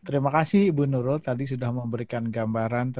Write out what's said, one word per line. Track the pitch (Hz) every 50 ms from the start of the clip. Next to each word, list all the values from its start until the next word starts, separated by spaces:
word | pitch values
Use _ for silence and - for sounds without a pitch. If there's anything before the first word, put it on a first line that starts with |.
| -
Terima | - 139 139 135 143
kasih | 143 160 156 - - 196 202 190
Ibu | 156 143 143
Nurul | 139 135 127 120 131 143 151 -
tadi | - 123 120 139 131
sudah | 135 123 127 120 123
memberikan | 127 120 117 117 117 120 - 123 117 117 117
gambaran | 110 117 110 110 113 113 113 113 120 120 123 127 123